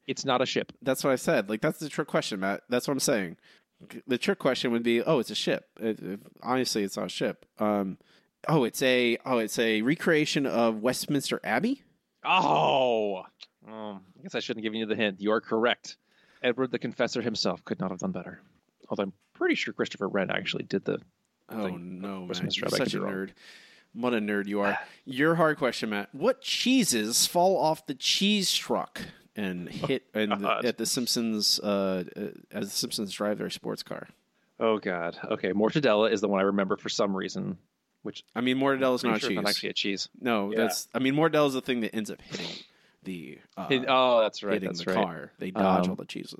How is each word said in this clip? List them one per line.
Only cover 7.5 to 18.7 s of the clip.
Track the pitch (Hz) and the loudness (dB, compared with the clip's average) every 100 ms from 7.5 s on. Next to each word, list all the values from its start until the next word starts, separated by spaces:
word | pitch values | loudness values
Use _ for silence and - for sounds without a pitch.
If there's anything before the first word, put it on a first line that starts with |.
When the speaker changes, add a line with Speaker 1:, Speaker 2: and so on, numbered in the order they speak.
| - | -2
Speaker 2:
Um, | 107 104 98 - _ _ _ _ - | 2 2 0 -6 _ _ _ _ 0
oh, | 156 | 2
it's | 117 - | 2 2
a, | 131 123 120 113 131 | 4 4 4 2 0
oh, | 123 | 0
it's | 107 - | 0 2
a | 113 110 | 2 4
recreation | 117 165 185 156 151 160 131 | 2 2 4 4 2 0 0
of | 98 117 110 | 2 2 2
Westminster | 120 127 - 143 - 117 | 0 -2 0 -2 0 -4
Abbey? | 90 113 214 277 _ _ _ _ | -2 0 0 -4 _ _ _ _
Speaker 1:
Oh! | 143 180 147 151 147 139 127 113 104 92 - _ - _ 110 | 2 4 4 4 4 4 4 4 2 -2 -8 _ -20 _ -16
Um, | 110 107 98 98 - | -12 -10 -12 -16 -20
I | |
guess | 101 120 | -8 -6
I | |
shouldn't | - 113 | -4 -4
have | 110 | -4
given | 110 | -2
you | 110 | -2
the | |
hint. | 110 104 95 | 2 0 2
You | 101 | 0
are | 110 | 0
correct. | - 113 117 104 - - _ _ _ - | 2 2 2 0 -4 -18 _ _ _ -4
Edward | 127 120 131 | -2 0 0
the | 123 | -2
Confessor | 123 - 117 127 | -4 -2 0 0
himself | 120 107 104 85 | -2 0 0 -2
could | - 107 | -4 -4
not | 95 | -4
have | 90 | -2
done | 95 | -4
better. | 90 87 - _ _ _ | -4 -8 -14 _ _ _